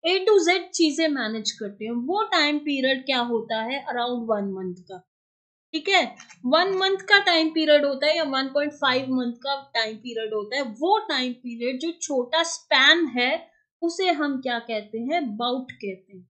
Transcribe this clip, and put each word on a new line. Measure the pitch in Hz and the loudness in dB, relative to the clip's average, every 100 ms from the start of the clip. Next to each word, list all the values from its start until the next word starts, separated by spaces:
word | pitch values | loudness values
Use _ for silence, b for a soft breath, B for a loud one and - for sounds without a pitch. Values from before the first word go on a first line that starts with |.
| 330 | 2
A | 370 | 2
to | 381 415 330 | 6 6 6
Z | 370 359 | 0 -2
चीजें | - 330 294 320 | 2 2 4 0
manage | 277 220 220 214 | 0 -2 -4 -6
करते | - 208 202 220 | -6 -10 -8 -6
हैं। | |
वो | 240 254 392 | -4 -2 -2
time | 427 370 294 294 | 0 2 2 0
period | 294 277 262 269 262 | -2 0 0 0 0
क्या | 262 | -2
होता | 240 233 - 220 | 0 -2 -2 -4
है? | 226 269 - | -4 -6 -4
Around | 240 240 247 | -4 -2 -4
one | 226 214 202 | -2 -2 -2
month | 190 185 180 | -4 -8 -10
का, | - 185 _ _ _ _ _ _ _ | -14 -20 _ _ _ _ _ _ _
ठीक | 320 302 | -8 2
है? | 381 262 - B B 247 | 2 2 -6 B B 0
One | 302 370 | 2 2
month | 381 381 381 | 2 0 0
का | - 403 | 4 4
time | 392 330 320 | 6 2 2
period | 320 311 294 285 | 0 4 4 4
होता | 269 294 | 0 0
है | 330 | 2
या | |
one | 302 269 269 | 0 0 0
point | 277 294 | -2 -2
five | 294 269 262 262 | 0 0 2 0
month | 254 240 | -2 -2
का | 240 277 277 269 | -4 -6 -6 -4
time | 233 220 220 | -4 -4 -6
period | 240 226 220 | -10 -6 -4
होता | 214 208 262 | -4 -4 -4
है। | |
वो | 262 214 320 427 | -4 -2 2 2
time | 415 285 254 | 2 -2 -2
period | 247 247 233 240 262 | -6 -10 -6 -4 -4
जो | 320 | -6
छोटा | 339 - 269 247 320 | -8 -4 -2 0 0
span | 330 - _ 277 277 330 311 | 0 -4 _ 4 6 4 2
है, | 240 247 320 - b b _ | 0 0 -2 -6 b b _
उसे | 339 330 370 | -4 0 0
हम | 302 294 269 | 2 0 -2
क्या | 262 240 | -4 -6
कहते | 233 220 208 220 | -4 -8 -6 -8
हैं? | 240 339 269 208 | -2 -2 -2 -4
Bout | 240 262 254 | -2 -4 -6
कहते | - 202 190 _ 190 | -10 -10 -10 _ -20
हैं। | - | -20